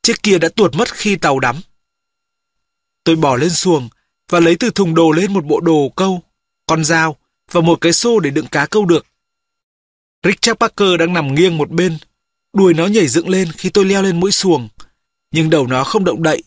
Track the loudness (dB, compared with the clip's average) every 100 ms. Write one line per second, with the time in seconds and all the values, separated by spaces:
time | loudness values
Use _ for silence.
0 | -2 -2 0 2 0 0 0 0 -4 -4
1 | -4 -2 0 0 -2 -4 -14 _ _ _
2 | _ _ _ _ _ _ _ _ _ _
3 | -2 0 0 0 -2 0 0 0 -4 _
4 | _ _ -4 0 2 2 -2 -2 0 2
5 | 2 2 0 -2 -2 -2 2 0 0 -2
6 | -2 -4 _ _ _ _ -4 -2 0 0
7 | 0 -4 _ _ _ 0 2 2 2 2
8 | 2 0 0 -4 -4 -4 -2 -2 0 0
9 | -2 _ _ _ _ _ _ _ _ _
10 | _ _ -4 -2 -2 0 -2 0 0 2
11 | 0 -2 -2 2 2 2 -2 -2 -2 -4
12 | _ _ _ _ _ 2 4 4 2 2
13 | 2 0 0 -2 -2 -6 -2 0 2 0
14 | 0 0 0 0 2 0 -2 -18 -20 _
15 | _ _ _ -2 2 0 0 -4 -2 -2
16 | -2 0 -2 -2